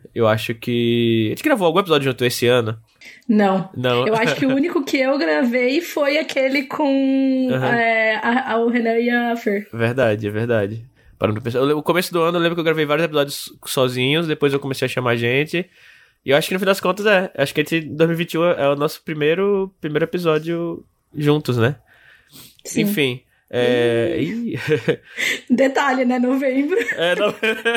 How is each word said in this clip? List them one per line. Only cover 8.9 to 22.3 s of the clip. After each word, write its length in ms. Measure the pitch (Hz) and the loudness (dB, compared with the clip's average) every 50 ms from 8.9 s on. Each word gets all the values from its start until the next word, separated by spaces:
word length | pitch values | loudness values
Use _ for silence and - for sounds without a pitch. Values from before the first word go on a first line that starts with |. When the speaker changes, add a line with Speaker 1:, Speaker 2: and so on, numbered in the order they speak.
| 226 233 | 0 0
Speaker 2:
e 100 | 240 240 | 0 0
a 280 | 240 240 240 233 233 | 0 0 0 -2 -4
Fer. 320 | 240 - 220 202 208 208 - | -2 -2 -2 -2 -2 -4 -8
Speaker 1:
Verdade, 540 | - 117 113 117 123 135 127 113 104 107 110 | -4 -2 -2 0 2 2 2 2 2 0 -2
é 40 | 104 | -4
verdade. 540 | 107 110 117 120 117 110 101 101 110 113 120 - _ _ _ - - | -2 -2 -2 0 0 0 0 -2 -4 -10 -14 -18 _ _ _ -20 -8
Parando 240 | - - 107 107 110 | -2 -2 -2 -2 -2
pra 40 | 131 | -4
pensar. 160 | 120 120 123 | -4 -2 0
Eu 40 | 135 | 2
lembro, 140 | 143 151 151 | 2 0 0
o 40 | |
começo 300 | 147 - 160 175 185 - | 0 0 0 0 0 0
do 80 | 175 170 | -2 0
ano 180 | 160 170 175 175 | 0 0 0 0
eu 40 | |
lembro 140 | 165 170 170 | 0 0 -2
que 40 | 170 | 0
eu 40 | 156 | 0
gravei 220 | 165 156 160 151 | 0 0 0 0
vários 180 | 143 147 156 170 | 0 0 0 0
episódios 480 | 160 151 143 143 143 139 - - - - - - | 0 0 0 0 0 -4 -12 -12 -14 -18 -16 -12
sozinhos, 600 | - - 139 127 127 123 127 127 135 147 165 170 | -6 0 0 0 0 0 0 0 2 2 0 0
depois 260 | 156 151 147 147 143 | -2 -2 0 0 0
eu 60 | 139 139 | 0 0
comecei 280 | 135 135 135 - 135 | -4 -4 -4 -4 -4
a 20 | 123 | -4
chamar 260 | - 131 123 120 120 | -4 -2 0 0 0
gente. 500 | 117 117 120 127 139 151 156 - 170 185 _ _ _ - - - - _ _ _ _ - | 0 0 0 0 0 -2 -2 -4 -6 -6 _ _ _ -20 -20 -20 -20 _ _ _ _ 0
E 60 | 131 | 2
eu 60 | 135 | 2
acho 120 | 156 156 - | 2 2 0
que 60 | 185 | -4
no 40 | 190 | -2
fim 80 | 202 | 0
das 140 | 185 196 - | 0 0 0
contas 260 | - 180 185 208 202 | 0 -2 -2 0 2
é. 240 | 220 202 185 190 180 - | 2 2 2 2 -2 -2
Acho 180 | - 139 139 - | -4 -4 -2 0
que 60 | 151 | -4
a 40 | 147 | -2
gente, 180 | - 160 165 | -2 -2 -4
dois 260 | 156 139 139 151 165 165 | -4 -6 0 0 0 0
mil 80 | 165 | 2
e 20 | 165 | -2
vinte 140 | 175 - | -4 -4
e 60 | - 160 | -2 0
um 60 | 170 | 2
é 240 | 175 170 - 139 143 | 2 2 2 2 0
o 60 | 143 | 0
nosso 260 | 143 147 156 - - - | 0 -2 -4 -4 -6 -10
primeiro, 680 | 165 156 151 147 151 165 185 196 202 202 196 196 190 _ - | -8 -4 0 0 0 2 2 0 0 0 0 -2 -4 _ -10
primeiro 260 | - 151 147 151 165 | -8 -4 -2 -2 -2
episódio 800 | 160 - 180 175 160 156 156 156 165 170 170 170 165 170 - - _ _ _ _ _ - | -2 -2 -2 0 0 0 0 0 -4 -4 -4 -4 -6 -6 -10 -12 _ _ _ _ _ -8
juntos, 420 | 147 147 147 147 151 - - 123 | -2 2 2 2 2 2 0 0
né? 200 | 120 113 123 - - _ _ _ _ _ - - _ _ _ | 2 2 2 0 -2 _ _ _ _ _ -20 -20 _ _ _